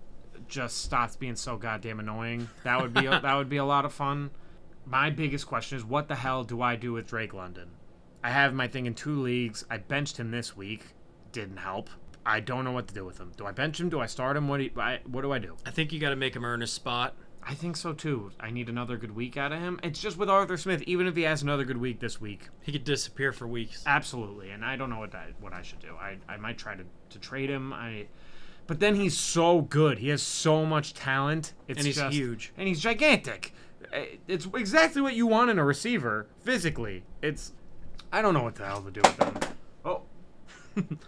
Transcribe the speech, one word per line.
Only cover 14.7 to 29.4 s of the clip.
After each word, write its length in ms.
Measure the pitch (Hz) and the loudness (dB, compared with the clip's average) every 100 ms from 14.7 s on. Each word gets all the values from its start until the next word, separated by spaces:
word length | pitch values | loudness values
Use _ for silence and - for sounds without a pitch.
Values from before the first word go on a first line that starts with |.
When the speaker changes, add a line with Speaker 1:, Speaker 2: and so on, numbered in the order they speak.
| - | 0
Speaker 1:
I, 220 | 110 127 - | 0 -2 -4
what 160 | 127 | -4
do 100 | 139 | 0
I 80 | 135 | -2
do? 160 | 95 - - | -2 -8 -4
Speaker 2:
I 60 | |
think 200 | 117 156 | -2 -2
you 80 | 156 | 0
gotta 160 | 147 135 | 0 2
make 200 | 131 123 | 0 0
him 100 | 120 | -2
earn 160 | 120 | -2
a 60 | 117 | -2
spot. 480 | - 135 120 131 - - - | -4 -2 0 0 -2 -12 -12
Speaker 1:
I 100 | - | -8
think 240 | 143 175 165 | -6 -4 -4
so, 160 | 170 | -4
too. 380 | 165 156 127 101 - | -4 -2 -2 -4 -10
I 100 | 110 | -8
need 180 | 120 120 | -6 -4
another 300 | 120 120 120 | -4 -2 -4
good 180 | 110 104 | -6 -6
week 220 | 123 139 | -4 -2
out 160 | 143 | -2
of 60 | 156 | -2
him. 200 | 175 180 | -4 -4
It's 180 | 170 151 | -4 -4
just 160 | 208 170 | -4 0
with 120 | 202 | 4
Arthur 280 | 196 190 180 | 6 6 0
Smith, 260 | 190 175 - | 0 0 2
even 220 | 175 185 | 2 2
if 80 | 165 | 4
he 60 | |
has 200 | 160 156 | 2 2
another 220 | 143 143 | 2 2
good 140 | 131 123 | 2 0
week 220 | 127 107 | -2 -2
this 180 | 117 - | -4 -4
week. 300 | 107 101 - - | -6 -8 -12 -10
Speaker 2:
He 120 | - | -6
could 100 | 143 | -4
disappear 480 | 139 139 - - 135 | 2 0 0 -2 -2
for 160 | 120 120 | -2 -4
weeks. 360 | 120 - - - | -4 -4 -4 4
Speaker 1:
Absolutely, 680 | 143 - 123 104 101 95 | 4 4 -4 -6 -8 -12
and 140 | 101 113 | -6 -4
I 100 | 135 | -4
don't 140 | 135 | -4
know 100 | 113 | -4
what 160 | 107 92 | -6 -8
I, 120 | 82 85 | -10 -10
what 140 | 101 | -8
I 80 | 90 | -8
should 180 | 87 - | -8 -10
do. 160 | 80 82 | -10 -10
I, 220 | 98 98 - | -8 -8 -10
I 80 | 104 | -8
might 220 | 107 117 | -6 -6
try 180 | 110 95 | -8 -10
to, 80 | 90 - - | -12 -16 -18
to 100 | 107 | -16
trade 300 | - 131 135 | -8 -4 -2
him. 220 | 139 135 | -2 -4
I, 360 | 123 117 107 101 - - - - - - | -6 -8 -8 -10 -12 -12 -10 -10 -10 -6
but 140 | 160 | 2
then 140 | 208 202 | 4 6
he's 220 | 196 - | 4 2
so 440 | - 165 | 2 6